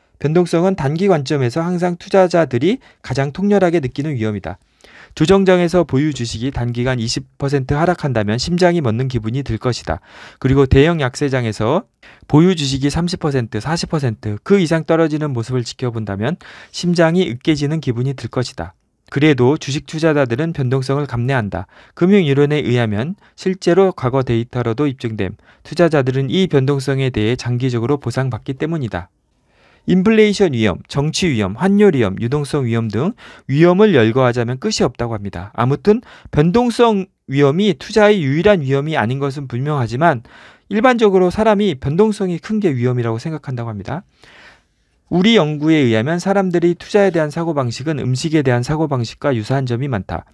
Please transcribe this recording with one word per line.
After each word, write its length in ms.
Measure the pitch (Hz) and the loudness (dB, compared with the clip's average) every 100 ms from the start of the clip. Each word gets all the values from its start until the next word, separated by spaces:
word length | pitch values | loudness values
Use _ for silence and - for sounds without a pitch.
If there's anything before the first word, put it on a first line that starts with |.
| _ _ | _ _
변동성은 560 | 143 165 175 165 185 | 0 0 2 2 0
단기 340 | 190 139 160 202 | 0 -2 0 2
관점에서 540 | 165 131 147 123 165 | 0 0 -2 0 -2
항상 340 | 170 175 180 175 | -2 -2 -4 -6
투자자들이 840 | - 196 180 175 156 123 160 254 - _ | 0 2 4 2 0 0 0 -2 -6 _
가장 320 | - 131 139 | -6 -4 -4
통렬하게 480 | 135 202 202 180 165 | -2 0 2 2 0
느끼는 340 | 131 - 151 | -2 -6 -6
위험이다. 440 | 131 110 104 82 90 _ _ _ - - | -4 -2 -4 -8 -12 _ _ _ -20 -14
조정장에서 720 | - 156 196 190 180 175 180 | -2 2 4 4 2 2 0
보유 300 | 165 131 156 | 0 0 -2
주식이 360 | 135 117 110 127 | -2 -6 -6 -6
단기간 500 | 127 120 120 123 127 | -4 -4 -2 -2 -2
이십 380 | 113 143 - - | -4 -6 -10 -8
퍼센트 360 | 139 143 131 | -4 -2 -2
하락한다면 640 | 147 170 170 147 117 104 117 | 0 0 0 -2 -2 -2 -2
심장이 420 | 165 175 175 175 | -2 0 2 2
멎는 280 | 127 110 131 | 0 -2 -2
기분이 340 | 123 110 131 | -4 -4 -6
들 160 | 135 110 | -4 -4
것이다. 420 | 127 117 - 80 - - - - | -4 -4 -6 -8 -10 -20 -20 -4
그리고 280 | 131 135 135 | 2 4 6
대형 340 | 139 151 170 | 6 6 2
약세장에서 840 | 127 - 147 131 117 104 110 165 - _ - - - | -2 -2 -2 -2 -2 -2 0 0 -4 _ -20 -20 2
보유 260 | 147 175 | 4 4
주식이 340 | 165 139 135 143 | 2 -2 -2 -2
삼십 300 | 151 170 180 | -2 -4 -4
퍼센트, 400 | 156 135 113 107 | -2 -2 -4 -6
사십 320 | 139 170 180 | -4 -4 -4
퍼센트 460 | 160 131 107 107 104 | -4 -2 -4 -6 -8
그 160 | - 202 | 2 2
이상 240 | 156 165 | 2 -2
떨어지는 480 | 156 160 160 147 151 | 0 0 0 -2 -4
모습을 320 | 123 110 127 | -4 -4 -4
지켜본다면 720 | 117 - 123 113 104 98 113 180 - - - | -6 -6 -6 -6 -6 -4 -4 -6 -10 -20 -18
심장이 580 | - 175 175 160 175 180 | -6 -2 2 2 2 -2
으깨지는 500 | 123 - 151 143 160 | -2 -2 0 -2 -2
기분이 340 | 135 117 131 | -2 -2 -4
들 140 | 131 117 | -6 -6
것이다. 460 | 131 120 - 85 - _ _ _ | -6 -6 -8 -12 -14 _ _ _
그래도 460 | 143 156 127 123 156 | 2 2 4 4 2
주식 300 | - 147 - | -2 -8 -8
투자자들은 640 | 160 160 147 131 117 165 | -2 0 2 0 -2 -4
변동성을 520 | 165 123 135 131 139 143 | -4 -2 -2 -2 -4 -4
감내한다. 600 | 120 123 135 104 90 92 _ _ | -4 -2 -2 -2 -6 -8 _ _
금융이론에 640 | - 180 202 156 139 143 151 | -2 4 4 4 2 2 0
의하면 600 | 107 123 113 101 143 202 _ | 0 0 0 -2 -4 -8 _
실제로 560 | - 190 185 - 170 190 | -6 -4 -2 2 4 2
과거 320 | - 127 135 | 0 -2 -2
데이터로도 640 | 127 117 120 127 113 113 147 | 0 -2 -2 -4 -4 -2 -2
입증됨. 500 | 131 117 107 95 104 _ _ | -4 -8 -6 -6 -8 _ _
투자자들은 640 | - 147 170 147 131 131 135 | -8 0 2 2 0 -2 -2
이 160 | 180 185 | 0 0
변동성에 640 | 143 131 139 135 135 131 | 0 0 -2 -2 -2 -2
대해 240 | 110 107 | 0 -2
장기적으로 600 | 123 120 120 131 120 120 147 | -2 -4 -4 -2 -2 -2 -2
보상받기 580 | 120 123 131 110 - | -2 -4 -4 -6 -8
때문이다. 540 | 135 156 165 117 90 90 _ _ _ _ _ _ _ - | -8 -6 -4 -6 -8 -10 _ _ _ _ _ _ _ 0
인플레이션 640 | 180 190 220 214 196 185 | 2 4 6 4 4 0
위험, 280 | 123 107 82 - | 2 0 0 -6
정치 440 | 143 151 - 180 | -4 -2 -2 -2
위험, 260 | 117 95 113 | 0 -2 -2
환율 400 | 190 202 208 139 | 0 4 4 4
위험, 180 | 104 98 | 0 -2
유동성 460 | 117 147 139 151 123 | -4 -4 -2 -2 0
위험 220 | 113 113 | -2 -2
등 260 | 104 170 - - - - | -2 -4 -6 -14 -16 -4
위험을 480 | 139 175 180 214 | 4 4 6 6
열거하자면 640 | 147 110 131 127 120 117 131 | 6 4 4 2 0 -2 -4
끝이 240 | 214 - | -4 0
없다고 320 | 165 - 120 | -2 -2 -6
합니다. 360 | 110 101 87 98 | -6 -8 -10 -10
아무튼 480 | - 123 143 - 226 - - - | -2 -2 0 2 0 -2 -20 -4
변동성 760 | - 160 220 247 220 240 202 185 _ - | 0 2 2 2 2 2 2 -4 _ -4
위험이 460 | 135 143 160 208 156 | 2 2 4 0 -2
투자의 440 | - 214 208 208 | -2 2 4 4
유일한 380 | 135 147 196 196 | 2 2 4 2
위험이 380 | 135 139 151 151 | 2 -2 0 -2
아닌 200 | 107 135 | -2 -2
것은 300 | 143 139 131 | -4 -6 -8
분명하지만 760 | 120 143 147 113 120 170 123 - - - _ - | -6 -4 -2 -2 0 0 0 -6 -20 -20 _ -6
일반적으로 640 | 202 254 240 214 185 180 | 0 2 4 4 4 2
사람이 460 | 175 220 202 208 131 | 2 2 2 0 -2
변동성이 640 | 135 165 220 202 185 170 | -2 0 0 0 -4 -6
큰 220 | - 214 | -6 -2
게 140 | 196 | -2
위험이라고 440 | 131 123 123 117 113 | 0 0 0 -2 -4
생각한다고 520 | 160 156 - 123 117 | -6 -8 -8 -8 -8
합니다. 320 | 104 90 151 - _ - - - _ _ _ _ _ _ | -8 -8 -10 -12 _ -20 -20 -20 _ _ _ _ _ _
우리 280 | 170 202 220 | 0 4 4
연구에 400 | 151 151 151 160 | 2 0 2 2
의하면 420 | 127 110 127 170 | 4 2 0 -2
사람들이 560 | 190 202 190 170 170 | 0 0 0 0 0
투자에 360 | 175 - 208 196 | -2 -2 2 2
대한 200 | 165 151 | 2 -2
사고방식은 680 | 165 165 143 123 - 143 143 | -4 -4 -2 -4 -4 -6 -4
음식에 440 | 117 127 165 156 | -2 -2 0 0
대한 200 | 131 120 | 2 0
사고방식과 720 | 123 156 156 131 113 - 147 120 | 0 -2 -2 -2 -4 -4 -2 -2
유사한 280 | 104 135 | -2 -2
점이 240 | 131 117 139 | -2 -4 -4
많다. 380 | 107 - 87 - | -4 -4 -8 -10